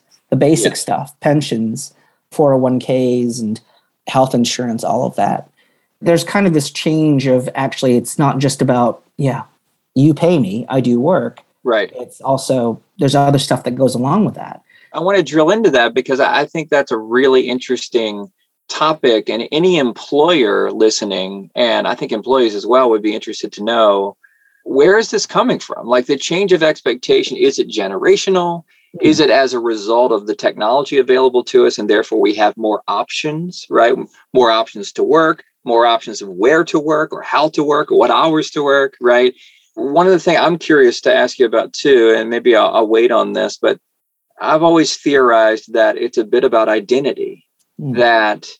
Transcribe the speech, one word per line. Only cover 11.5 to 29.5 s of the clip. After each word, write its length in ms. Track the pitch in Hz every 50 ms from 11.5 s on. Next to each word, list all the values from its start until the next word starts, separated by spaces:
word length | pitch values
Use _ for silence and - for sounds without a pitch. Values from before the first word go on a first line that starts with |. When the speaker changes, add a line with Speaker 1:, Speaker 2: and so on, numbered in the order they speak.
| _ _ -
Speaker 2:
Right. 300 | 131 113 107 98 - -
Speaker 1:
It's 260 | 127 123 - - - -
also, 580 | 127 135 131 - - 135 127 120 117 110 - _ _ _ -
there's 160 | 147 135 131
other 240 | 143 143 143 139 135
stuff 260 | - - 135 123 -
that 80 | 127 123
goes 180 | 123 135 123 -
along 300 | 117 123 135 156 208 208
with 100 | 156 -
that. 280 | - - - - - _ _ _ _ _ _ -
Speaker 2:
I 80 | 151
want 180 | 165 185 202 196
to 40 | 165
drill 280 | 127 - 160 156 160
into 200 | 202 220 226 185
that 220 | 135 127 117 117 117
because 240 | 127 127 - 135 127
I, 200 | 135 - - 131
I 60 | 147
think 220 | 147 - 165 151 156
that's 200 | 151 143 135 -
a 60 | 120 113
really 500 | 110 110 113 123 131 135 131 131 127 127
interesting 840 | 123 127 - - 127 117 - - - 120 113 107 104 101 101 95 _ _ _ _ _ _ _ -
topic. 600 | - - 156 156 156 156 - 131 113 107 - -
And 180 | 107 110 117 - -
any 240 | 151 175 185 180 160
employer 920 | 135 120 104 - - - - 143 151 170 180 156 120 101 101 98 98 98 101
listening, 800 | 107 110 110 110 - 110 101 98 92 95 95 98 98 98 85 -
and 320 | - 120 117 110 107 98
I 80 | 92 -
think 180 | - 151 127 120
employees 420 | 107 98 120 131 135 123 110 104
as 120 | 101 92
well, 220 | 104 120 131 131 120
would 120 | 110 107 101
be 120 | 107 107
interested 380 | 110 - - 104 - - 107 -
to 100 | - 101
know, 520 | 113 117 117 110 104 101 98 98 101 98 _ _ _ _ _ _ _ _ _ -
where 340 | - 131 135 143 175 196 220
is 120 | 220 -
this 160 | - 208 -
coming 320 | - - 196 226 254 170 -
from? 280 | - - - - -
Like, 200 | 113 123 123 127
the 100 | - 143
change 360 | 131 - - - 180 202 190 185
of 100 | 160 160
expectation, 760 | 156 151 - - 131 117 127 - - 135 131 - - 131
is 220 | - - 139 - -
it 100 | - -
generational? 920 | 107 107 101 98 98 92 117 180 190 190 - 196 190 180 175 175 170 170 - _ _ _ _ _ -
Speaker 1:
Mm. 60 | 175 -
Speaker 2:
Is 180 | 156 151 143
it 100 | 151 131
as 220 | - 135 135 127